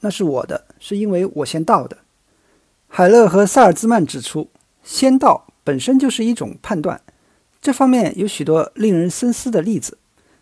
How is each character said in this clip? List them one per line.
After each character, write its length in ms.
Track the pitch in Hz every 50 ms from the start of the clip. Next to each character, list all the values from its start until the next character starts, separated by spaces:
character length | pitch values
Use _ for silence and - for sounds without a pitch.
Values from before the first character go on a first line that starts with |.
，“那 100 | - 208
是 140 | 185 - 202
我 200 | 160 139 127 -
的， 220 | - - - - _ _ _
是 200 | - - 202 202
因 100 | 214 214
为 160 | 190 175 185 196 -
我 100 | 151 143
先 180 | - - - 165
到 220 | - 226 170 127
的。” 100 | - - _ _ _ _ _ _ _ _ _ _ _ _ _ _ _ _ _ _
海 220 | _ - - 185 180
勒 180 | 214 240 226
和 200 | 196 160 196 202
萨 160 | 190 - 277 247
尔 100 | 190 165
兹 140 | - -
曼 180 | 226 240 220 165
指 160 | 135 - 135
出， 300 | 110 - - 156 151 - _ _ _ _ _ _ _
先 340 | - - - - 262 262 262
到 280 | 294 247 - - - _ _ _ _
本 160 | - 143 131
身 180 | 127 - 269 262
就 120 | 285 262
是 120 | - - 220
一 120 | 233 240
种 200 | - 139 104 - -
判 220 | - - 214 165 151
断， 180 | - - - _ _ _ _ _ _ _ _ _ _ _ _ -
这 100 | 285 262
方 160 | - 269 262
面 240 | 254 247 190 160 - 180
有 80 | 190
许 180 | 208 - - 151
多 260 | 143 156 160 - - _
令 180 | - 214 220 190
人 160 | 165 170 180
深 240 | 170 - - 240 233
思 180 | - - 262
的 120 | 226 180 156
例 180 | 214 220 147
子， 160 | - - - _ _ _ _ _ _ _ _ _